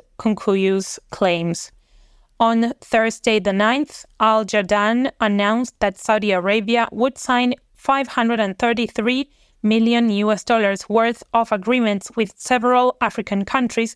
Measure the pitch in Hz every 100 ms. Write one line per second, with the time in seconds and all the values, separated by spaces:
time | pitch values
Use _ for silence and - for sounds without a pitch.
0 | - - 226 196 - 196 190 190 190 -
1 | - - 185 170 170 - - _ _ -
2 | _ _ _ - 226 226 233 - - 233
3 | 226 - - 214 202 196 214 269 294 -
4 | - - 214 220 208 208 190 208 208 233
5 | 262 - 202 202 202 226 247 - 202 196
6 | - 214 208 185 180 220 208 233 226 202
7 | 254 - - 247 247 247 _ _ - 277
8 | 262 - 233 233 202 185 240 233 226 -
9 | 220 254 277 _ _ _ 214 220 226 233
10 | 233 202 208 208 - 226 202 196 - 214
11 | 226 233 - 233 226 208 185 254 220 202
12 | - - 208 - - 254 247 247 254 -
13 | 226 - 220 196 196 269 247 - 226